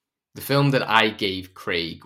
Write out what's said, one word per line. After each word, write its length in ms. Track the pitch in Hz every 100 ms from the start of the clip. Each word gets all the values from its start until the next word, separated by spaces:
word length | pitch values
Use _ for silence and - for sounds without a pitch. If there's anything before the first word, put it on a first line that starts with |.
| _ _ _
the 80 | -
film 300 | - 139 143
that 180 | 131 -
I 200 | 110 110
gave 440 | 104 101 95 92
Craig 500 | - - 87 82 85